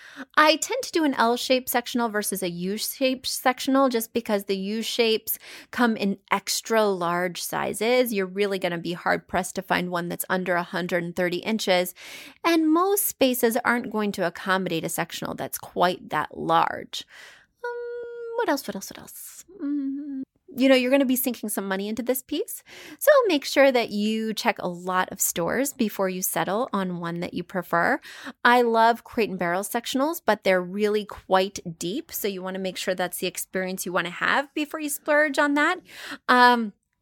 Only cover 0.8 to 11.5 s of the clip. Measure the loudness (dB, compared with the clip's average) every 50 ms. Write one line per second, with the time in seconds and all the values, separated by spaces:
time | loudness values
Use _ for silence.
0.8 | -4 -2 0 0 2 2 2 2 2 2 2 0 0 0 0 0 0 0 -2 -2
1.8 | -2 -2 -2 -2 -2 0 -2 -2 -4 -4 -4 -4 -4 -4 -4 -4 -4 -4 -4 -4
2.8 | -6 -8 -4 -2 0 0 0 -2 -4 -6 -6 0 0 0 0 0 0 2 4 4
3.8 | 4 4 2 0 -4 -2 -4 -4 -2 0 -2 -2 0 -2 -4 -2 -2 -4 -4 -4
4.8 | -4 -4 0 2 2 2 2 0 0 -6 -8 -8 -8 -20 -20 -20 -18 -10 0 2
5.8 | 2 2 2 2 0 -2 -2 -4 _ -2 -2 -2 -2 -4 -6 -6 -2 2 2 4
6.8 | 4 4 2 0 0 -2 0 0 -2 -4 -4 -6 -8 -6 -4 -4 -4 -4 -4 -2
7.8 | 0 2 4 2 2 2 0 -2 -2 -2 -2 -2 0 0 0 -2 -2 -4 -4 -4
8.8 | -6 -6 -8 -4 0 0 0 0 -2 -4 -4 -4 -4 -4 -8 -8 -4 -2 0 0
9.8 | 0 -2 -4 -4 -4 -4 -6 -8 -4 -2 -2 -2 0 0 -2 -2 -2 -4 -4 -4
10.8 | -2 0 -2 -2 -2 -2 -2 -2 -2 -2 -2 -4 -2 -2